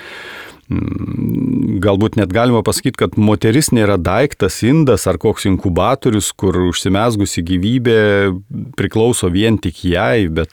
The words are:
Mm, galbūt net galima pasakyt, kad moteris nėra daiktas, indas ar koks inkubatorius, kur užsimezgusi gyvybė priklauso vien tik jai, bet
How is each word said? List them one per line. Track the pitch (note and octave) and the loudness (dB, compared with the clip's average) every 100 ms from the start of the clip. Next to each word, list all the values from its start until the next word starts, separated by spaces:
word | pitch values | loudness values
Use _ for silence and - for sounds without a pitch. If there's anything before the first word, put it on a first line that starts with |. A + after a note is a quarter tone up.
| - - - - - - - | -20 -18 -18 -18 -18 -18 -6
Mm, | F2 - - - - A2+ A2+ - - E2 G#2+ | -4 -4 -6 -6 -4 -2 -2 -2 -2 -2 0
galbūt | G2+ G2 G#2+ - | 2 2 2 0
net | F#2+ | 0
galima | G2+ B2 A#2 | 0 2 2
pasakyt, | G#2+ G2 C3+ - | 0 -2 -2 -2
kad | G#2 - | -2 2
moteris | G#2 G#2+ A2 B2 D3+ | 2 4 2 2 2
nėra | A#2+ G#2 G2 | 2 2 2
daiktas, | E2+ G2+ C#3+ - F#2+ - | 0 0 0 0 -4 0
indas | A2 D#3 C#3+ A2 - | 2 4 4 2 2
ar | E2+ | 0
koks | A2+ G2 G2+ | 0 0 0
inkubatorius, | F2+ G2 E2+ G2+ C3+ C3+ G#2+ - - | 0 0 0 0 0 0 0 -2 -2
kur | G2 F2+ F2+ | -2 2 0
užsimezgusi | E2+ G2 F#2+ A#2+ A2 G2 - | 0 0 0 0 0 -2 -4
gyvybė | E2+ F2+ G2+ B2+ A#2+ A2+ G#2 G2+ G2 F#2 G2+ A2 G#2+ - | -2 -2 0 0 2 4 4 2 0 -2 -8 -12 -10 -4
priklauso | G2+ A2 A#2 A#2 F#2 | -2 2 2 2 0
vien | F2+ A2 G#2+ | 0 2 0
tik | F#2+ - F2+ | -2 -4 -2
jai, | E2+ A#2 A#2+ F2+ | 0 2 0 0
bet | D#2+ D#2+ | -2 -4